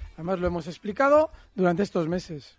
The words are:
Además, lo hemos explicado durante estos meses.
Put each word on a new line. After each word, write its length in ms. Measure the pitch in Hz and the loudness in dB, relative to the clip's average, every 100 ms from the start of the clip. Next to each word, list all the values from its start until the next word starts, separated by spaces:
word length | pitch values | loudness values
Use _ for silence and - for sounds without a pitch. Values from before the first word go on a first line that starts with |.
| - - | -16 -10
Además, 240 | 165 185 | -6 -2
lo 80 | 180 | -2
hemos 180 | 175 165 | -4 -8
explicado 640 | 165 208 196 277 294 311 - - | -10 -8 0 4 6 4 -4 -12
durante 300 | - 180 170 | 0 2 2
estos 240 | 202 185 160 | 0 -2 -2
meses. 500 | 180 - 151 - | -4 -6 -14 -16